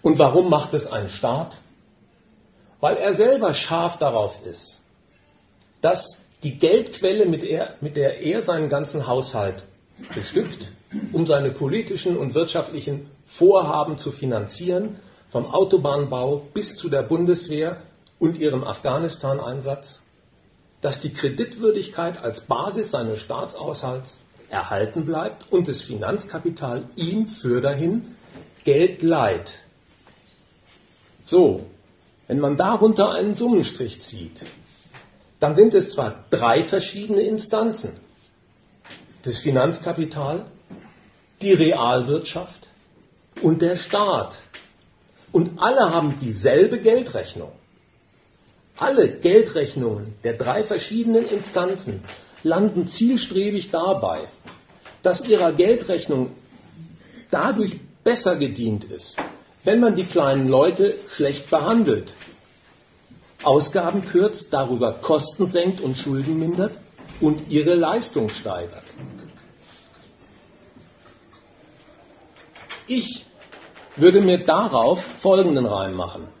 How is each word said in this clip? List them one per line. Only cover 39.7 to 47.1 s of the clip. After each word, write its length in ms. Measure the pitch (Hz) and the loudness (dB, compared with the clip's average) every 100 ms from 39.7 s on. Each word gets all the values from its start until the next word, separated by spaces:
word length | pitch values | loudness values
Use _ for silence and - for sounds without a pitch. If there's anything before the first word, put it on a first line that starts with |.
| 170 - 165 151 147 139 170 226 - _ - - _ _ _ _ _ | 0 -6 -4 -6 -6 -6 -6 -10 -20 _ -20 -20 _ _ _ _ _
die 120 | 202 | 4
Realwirtschaft 1160 | 190 160 135 120 127 123 147 - 160 185 - - _ _ _ _ _ _ - | 6 6 4 2 2 2 -2 -4 -10 -12 -18 -20 _ _ _ _ _ _ 0
und 180 | 165 165 | 2 4
der 140 | 170 | 2
Staat. 640 | 175 - 202 208 147 98 - - - - _ _ _ _ _ _ | 0 -2 0 0 0 -4 -12 -20 -20 -20 _ _ _ _ _ _
Und 260 | 170 170 - | 0 0 0
alle 320 | 202 262 196 | 0 4 4
haben 300 | 165 151 143 | 2 -2 -4
dieselbe 580 | 127 101 117 135 214 240 | -6 0 2 6 4 4
Geldrechnung. 720 | 220 233 247 | 2 2 0